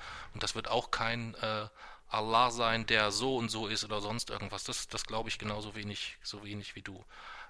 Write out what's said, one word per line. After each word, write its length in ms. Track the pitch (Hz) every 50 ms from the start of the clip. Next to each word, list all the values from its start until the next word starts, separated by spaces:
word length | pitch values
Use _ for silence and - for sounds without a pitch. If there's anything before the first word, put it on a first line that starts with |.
| - - - - - - -
Und 80 | - 110
das 100 | 104 -
wird 140 | 113 - -
auch 240 | 113 123 - -
kein, 420 | - - 117 113 117 120 117 113 107
äh, 320 | - - 110 110 107 107 110 - - - - - - - -
Allah 420 | - 110 107 110 113 117 123 123
sein, 340 | 117 120 120 113 113 113 110
der 260 | - 117 110 107 104
so 240 | 95 104 120 135 135 120
und 120 | 117 110
so 180 | 107 110 110 101
ist 160 | 110 104 104
oder 160 | 101 107 104
sonst 280 | 101 104 110 117 - -
irgendwas. 340 | 117 104 101 98 104 98 -
Das, 240 | - 117 - - -
das 180 | - 107 -
glaube 240 | - 110 110 110 110
ich 100 | - -
genauso 340 | 104 107 104 107 110 110 101
wenig, 420 | 110 101 104 101 - - - - -
so 220 | - - - 101 104
wenig 320 | 101 101 104 101 - -
wie 80 | 110 -
du. 200 | - 98 95 101 - - - - - - - -